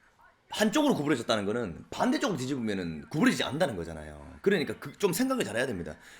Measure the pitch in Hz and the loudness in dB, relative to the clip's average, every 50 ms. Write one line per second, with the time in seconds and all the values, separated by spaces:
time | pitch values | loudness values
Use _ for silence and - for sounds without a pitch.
0 | _ _ _ _ - - _ _ _ - - - 214 220 - 302 294 285 196 135 | _ _ _ _ -20 -20 _ _ _ -6 0 2 2 4 4 4 4 4 4 2
1 | 147 147 156 113 113 - 117 107 101 98 110 120 117 92 78 - - - - - | 4 2 2 2 2 0 0 0 2 0 -2 -2 -2 -4 -6 -10 -12 -10 -2 0
2 | - 247 277 302 - 247 185 123 127 127 143 131 113 107 101 95 90 82 80 78 | 0 2 2 2 0 0 0 -2 -2 -4 -4 -2 -2 -2 -2 -2 -2 -4 -6 -8
3 | - - - 151 226 254 196 127 - 71 123 156 185 143 113 90 80 80 82 78 | -10 -4 0 4 4 4 4 2 0 -2 0 0 0 0 0 -4 -6 -6 -8 -10
4 | 76 78 76 73 73 - - - - 196 202 175 139 120 107 - - 147 - - | -10 -12 -14 -14 -16 -16 -10 -2 0 2 2 2 0 -2 -6 -8 -10 -12 -6 0
5 | 202 190 165 175 262 262 269 247 - - 101 113 131 135 107 87 82 78 76 - | 0 2 2 2 0 0 0 0 -2 -2 0 -2 0 0 -2 -4 -6 -8 -10 -14
6 | - - - | -16 -20 -20